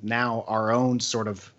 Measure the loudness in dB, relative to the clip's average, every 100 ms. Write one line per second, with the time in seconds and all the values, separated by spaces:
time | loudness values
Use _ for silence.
0 | -4 0 0 -2 -2 0 2 4 4 2
1 | 0 -2 -2 -6 -10